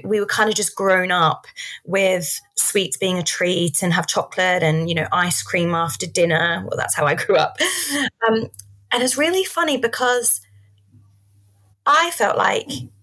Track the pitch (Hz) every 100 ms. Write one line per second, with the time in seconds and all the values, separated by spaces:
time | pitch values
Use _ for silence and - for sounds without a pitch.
0 | 190 208 202 - 214 214 196 - 196 185
1 | 180 180 160 - - - - - - 196
2 | 190 180 156 - - - - 202 185 -
3 | 190 180 - - 180 175 170 - 180 175
4 | 165 185 - - 185 180 165 160 165 165
5 | 156 180 175 - - 180 170 165 165 -
6 | 175 175 170 165 170 170 190 - - -
7 | 147 - - 156 151 - 349 - - 285
8 | 269 - 226 226 - - - - _ 240
9 | 254 254 320 370 370 330 320 269 226 -
10 | 247 247 226 - - - _ _ _ -
11 | _ _ _ _ _ _ _ _ - 302
12 | 339 - 208 - - 101 - - - -